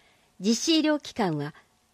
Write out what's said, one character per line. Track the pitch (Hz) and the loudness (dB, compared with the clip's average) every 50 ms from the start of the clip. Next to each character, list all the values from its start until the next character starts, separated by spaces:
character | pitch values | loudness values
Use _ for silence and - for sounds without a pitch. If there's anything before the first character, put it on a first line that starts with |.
| _ _ _ _ _ _ _ - | _ _ _ _ _ _ _ -4
実 | 185 214 233 233 - 330 320 | 0 0 0 0 2 2 2
施 | 311 | 2
医 | |
療 | 285 311 302 294 | 2 2 0 0
機 | - - - | -4 -6 -4
関 | - 208 180 151 147 | -2 -2 -2 -2 -4
は | 143 151 - - - _ _ _ _ _ | -6 -8 -10 -14 -20 _ _ _ _ _